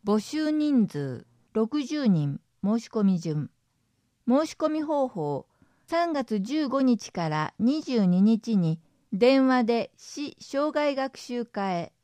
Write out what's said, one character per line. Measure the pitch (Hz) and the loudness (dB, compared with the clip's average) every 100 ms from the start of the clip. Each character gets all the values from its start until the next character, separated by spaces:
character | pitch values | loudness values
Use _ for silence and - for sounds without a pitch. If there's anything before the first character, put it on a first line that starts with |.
| 202 | 0
募 | 214 | 0
集 | - 302 311 | 0 -4 0
人 | 311 302 269 196 | 0 2 2 2
数、 | 147 139 123 - _ _ | -2 -6 -8 -14 _ _
六 | 220 220 302 | -4 -2 -2
十 | 254 294 254 | -4 -2 2
人。 | 170 143 139 _ _ | 2 0 -6 _ _
申 | 196 226 | -2 -2
し | - | -2
込 | 226 | 0
み | 196 180 | 0 0
順。 | 165 151 123 _ _ _ _ _ _ _ - | -2 -6 -6 _ _ _ _ _ _ _ 0
申 | 262 320 | 0 0
し | |
込 | - 311 | -4 -2
み | 311 | -2
方 | 302 294 262 | -2 -2 -2
法、 | 185 147 139 - _ _ _ _ | -2 -4 -4 -8 _ _ _ _
三 | 330 349 | -2 0
月 | 294 247 214 | -2 -2 -4
十 | 202 311 285 | -2 -2 0
五 | 269 | 2
日 | 262 233 - | 2 2 -2
か | - 165 | -6 -2
ら | 151 156 - | -2 -4 0
二 | 220 311 | 0 0
十 | 302 247 | 0 2
二 | 185 180 | 4 4
日 | 208 226 - 208 | 4 2 0 0
に | 165 165 _ _ _ | 0 -2 _ _ _
電 | 185 240 269 262 | 2 4 6 4
話 | 254 | 2
で | 226 233 - _ | 2 0 -2 _
市 | - - 285 - | -18 -10 -10 -12
障 | - 277 302 | -6 -2 -2
害 | 294 294 269 | 0 -2 -2
学 | 262 - | -6 -8
習 | - 240 233 | -8 -6 -6
課 | 208 196 | -6 -4
へ。 | 175 165 _ | -4 -6 _